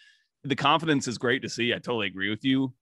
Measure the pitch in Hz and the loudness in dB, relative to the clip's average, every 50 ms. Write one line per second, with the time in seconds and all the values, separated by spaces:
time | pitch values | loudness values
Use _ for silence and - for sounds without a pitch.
0 | - - _ _ _ _ _ _ - 135 139 - 151 143 160 160 165 160 147 131 | -20 -20 _ _ _ _ _ _ -4 -4 -2 2 4 4 4 4 4 2 0 0
1 | - 127 107 - 131 120 131 135 113 104 - - 120 120 104 90 - - 123 113 | 0 -2 -4 -2 0 0 0 0 -2 -6 -4 -2 0 0 0 -2 -2 -4 -2 -2
2 | 101 95 95 98 95 104 107 - - 135 131 135 135 127 - _ | -2 -4 -4 -4 -4 -4 -4 -2 0 0 2 2 0 -2 -6 _